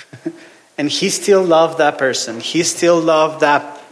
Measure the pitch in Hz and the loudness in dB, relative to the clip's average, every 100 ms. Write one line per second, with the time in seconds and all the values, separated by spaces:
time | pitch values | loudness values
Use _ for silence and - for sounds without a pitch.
0 | - - 330 - - - _ - 147 - | -20 -14 -12 -12 -20 -20 _ -6 -6 -2
1 | 190 - - 190 185 160 165 160 147 147 | -4 -2 2 2 4 4 2 2 0 0
2 | 135 117 - 117 - 160 165 - 170 170 | -2 -2 -6 -8 -4 -2 -2 0 2 2
3 | 160 156 156 143 - 143 - - - | 2 2 0 0 0 0 -2 -14 -8